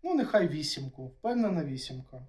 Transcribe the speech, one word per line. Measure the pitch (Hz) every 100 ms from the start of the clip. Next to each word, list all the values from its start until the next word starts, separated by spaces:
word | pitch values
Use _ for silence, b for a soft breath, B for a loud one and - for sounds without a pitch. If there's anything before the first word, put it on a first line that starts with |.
ну, | 339
нехай | 330 240 214 175
вісімку, | 151 147 - 135 - 131
впевнена | - 220 240 214 180
вісімка. | 143 131 - 131 - 127